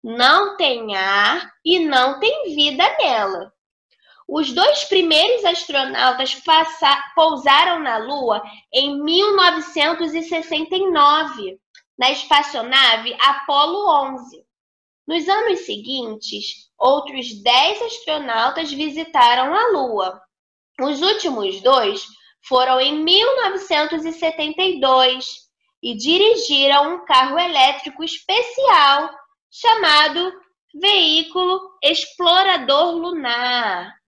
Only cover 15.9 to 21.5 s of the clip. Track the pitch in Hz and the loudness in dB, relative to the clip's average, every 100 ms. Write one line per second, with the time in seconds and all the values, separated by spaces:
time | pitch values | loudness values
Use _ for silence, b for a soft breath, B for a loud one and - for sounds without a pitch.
15.9 | 269 233 214 - 208 208 - _ _ 254 | -10 -10 -12 -12 -12 -12 -14 _ _ 2
16.9 | 285 285 269 240 208 214 247 311 415 466 | 2 -2 -10 -12 -4 0 2 2 -2 -8
17.9 | - - 302 285 226 247 330 311 277 311 | -8 -6 -6 -4 -2 -2 -2 -8 -6 -8
18.9 | 285 320 277 240 247 262 370 480 359 247 | -8 -4 4 4 4 0 0 0 0 -2
19.9 | 208 185 185 _ _ _ _ _ - 262 | -4 -4 -6 _ _ _ _ _ -6 -6
20.9 | 285 359 427 349 240 196 | 0 0 0 -4 -4 -6